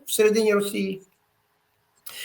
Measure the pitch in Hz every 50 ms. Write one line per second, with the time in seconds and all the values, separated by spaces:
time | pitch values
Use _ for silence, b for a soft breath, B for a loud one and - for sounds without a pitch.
0 | - - - - 214 214 214 226 220 214 208 202 202 202 208 208 196 190 190 190
1 | - _ _ _ _ _ _ _ _ _ _ _ _ _ _ _ _ _ _ _
2 | - B B B B